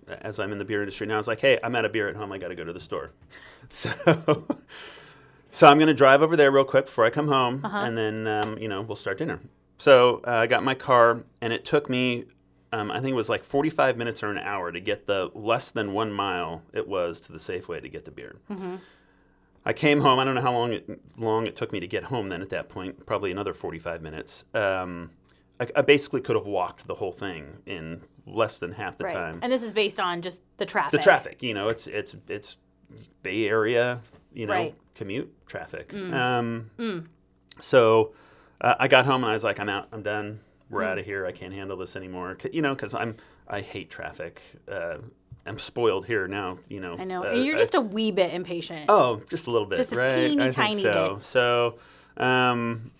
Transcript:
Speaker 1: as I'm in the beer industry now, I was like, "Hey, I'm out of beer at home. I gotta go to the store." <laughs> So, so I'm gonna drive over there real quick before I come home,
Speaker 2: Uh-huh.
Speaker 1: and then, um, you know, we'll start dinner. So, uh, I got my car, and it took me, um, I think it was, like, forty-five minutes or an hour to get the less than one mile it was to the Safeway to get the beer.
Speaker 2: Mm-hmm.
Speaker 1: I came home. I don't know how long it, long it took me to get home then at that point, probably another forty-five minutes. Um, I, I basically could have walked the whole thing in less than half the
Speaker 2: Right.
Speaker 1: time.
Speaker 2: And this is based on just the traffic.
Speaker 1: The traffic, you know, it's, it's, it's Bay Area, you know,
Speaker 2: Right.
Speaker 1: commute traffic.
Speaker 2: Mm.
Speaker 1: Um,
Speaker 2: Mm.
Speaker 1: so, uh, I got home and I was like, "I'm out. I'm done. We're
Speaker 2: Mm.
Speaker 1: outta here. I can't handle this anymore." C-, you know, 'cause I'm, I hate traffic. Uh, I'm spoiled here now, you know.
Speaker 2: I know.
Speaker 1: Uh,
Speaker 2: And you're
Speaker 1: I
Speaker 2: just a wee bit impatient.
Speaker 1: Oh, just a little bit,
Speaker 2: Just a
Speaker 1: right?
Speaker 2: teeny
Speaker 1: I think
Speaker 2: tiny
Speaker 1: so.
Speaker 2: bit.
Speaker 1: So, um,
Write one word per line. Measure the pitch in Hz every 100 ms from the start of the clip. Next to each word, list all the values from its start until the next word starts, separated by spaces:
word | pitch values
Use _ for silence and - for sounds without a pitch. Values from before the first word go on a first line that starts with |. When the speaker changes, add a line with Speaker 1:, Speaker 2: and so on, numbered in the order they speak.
| -
Speaker 1:
as | 92 107 107
I'm | 101
in | 101
the |
beer | - 104
industry | 101 - 104
now, |
I | 107
was | 104
like, | 110
"Hey, | 139 127
I'm | 117
out | 120 107
of |
beer | 110 101
at | 95
home. | 101
I | 98
gotta | 87
go | 87
to | 82
the | 90
store." | - 90 73 -
<laughs> | - - - - -
So, | - - - - 165 - 151 - - - - - - - - - _ _
so | - 156
I'm | 147
gonna | 156
drive | 139 135 139
over | 156 165
there | 143
real | 139
quick | 135 165 -
before | - 113
I |
come | 131 151
home, | 135 123 131
Speaker 2:
Uh-huh. | 202 208
Speaker 1:
and | 156 113
then, | 110 110 110
um, | 107 107 110
you | 110
know, | 98
we'll | 110 104
start | - 98
dinner. | 160 92 - _ _ -
So, | - 131 123 113 -
uh, |
I | 120 117
got | 120
my | 120
car, | 131 - 123 117 117 - _
and | 117
it | 117
took | - 147 -
me, | 127 127 120 - _ _ _ _
um, | 110 104
I | 107
think | 135
it |
was, | 127 110
like, | 107
forty-five | - 139 156 151 135 117
minutes | 117 -
or | 104
an | 101
hour | 92 101 87
to | 85
get | 98 101 -
the | - 90
less | - 104 120 -
than | - 104
one | 98 110
mile | 101 98 87 82 82 -
it | - -
was | 95 87 82
to | -
the | 82
Safeway | - 90 87 80
to | 65
get | 76
the | -
beer. | - 62 - -
Speaker 2:
Mm-hmm. | 196 185 180 180 _ _ _ _ _ _ _
Speaker 1:
I | -
came | - 156 147
home. | 139 127
I |
don't | 131
know | 127
how | 131
long | 123 120
it, | 110 - - - -
long | 113 110 113
it |
took | - 117
me | 104
to | 87
get | 104
home | - 127 98
then | 90
at | 95
that | 87 -
point, | - 92 - -
probably | 104 98
another | 92 101
forty-five | 85 90 80 85 85
minutes. | 78 76 - - -
Um, | - 101 95 92 87 82 - _ _ _ -
I, | 120 -
I |
basically | 123 143 - 131
could | - 110
have | 92
walked | 98 87 - -
the | 92
whole | 98
thing | - 98 82 73 -
in | - 95 80 82 - _ -
less | 98 110 -
than | 87
half | 110 98 -
the |
Speaker 2:
Right. | 190
Speaker 1:
time. | 95 85 80
Speaker 2:
And | 247
this | 262
is | 226
based | 202 202 -
on | 185 175
just | 175 175 _ -
the | 196
traffic. | 208 147 147
Speaker 1:
The |
traffic, | 196 156 - -
you | 127
know, | 104 104
it's, | 113 -
it's, | 107 - 104 -
it's | 104 - - _ _ _ - - _
Bay | 98 101 107
Area, | 110 107 120 123 123 - - _
you | - 107
know, |
Speaker 2:
Right. | 180 160 - _
Speaker 1:
commute | - 196 151 - _ -
traffic. | - - - -
Speaker 2:
Mm. | 202 185
Speaker 1:
Um, | 135 123 123 120 117 110 -
Speaker 2:
Mm. | 233 175 160 _ _ _ _ -
Speaker 1:
so, | - 135 113 110 110 - - _ _ _
uh, | 123 -
I | 127
got | 131 127
home | 131
and | 120
I |
was | 110
like, | 107 101
"I'm | 104
out. | 101 -
I'm | 110
done. | 104 107 104 107 - _ _
We're | 107
Speaker 2:
Mm. | 92
Speaker 1:
outta | 95
here. | 98 98 92
I |
can't | 87 92
handle | 98 98 92
this | 92 101
anymore." | 92 90 90 92
C-, | -
you | 165
know, | 147
'cause | 135 101
I'm, | 117 113 110 - _ -
I | 104
hate | 95 101 -
traffic. | - 80 - 82 - - - -
Uh, | 98 85 78 113 - _ - -
I'm | 110
spoiled | - - 117 95 92
here | 113 92
now, | 101 95 90 -
you | 101
know. | 92 85
Speaker 2:
I |
know. | 185 185
Speaker 1:
Uh, | 196
Speaker 2:
And | 240 262
you're | 311
Speaker 1:
I |
Speaker 2:
just | -
a | 285
wee | 220 208 220
bit | 190 180
impatient. | 175 175 175 - 165 147
Speaker 1:
Oh, | 208 127 107 -
just | - -
a |
little | 117 98
bit, | 95
Speaker 2:
Just | -
a | 117
Speaker 1:
right? | 131
Speaker 2:
teeny | 127 - 285
Speaker 1:
I | 131
think |
Speaker 2:
tiny | 127 214 214
Speaker 1:
so. | 190 95 95 101
Speaker 2:
bit. |
Speaker 1:
So, | - 131 123 120 120 113 - - _ -
um, | 123 127 123 120 117 117 113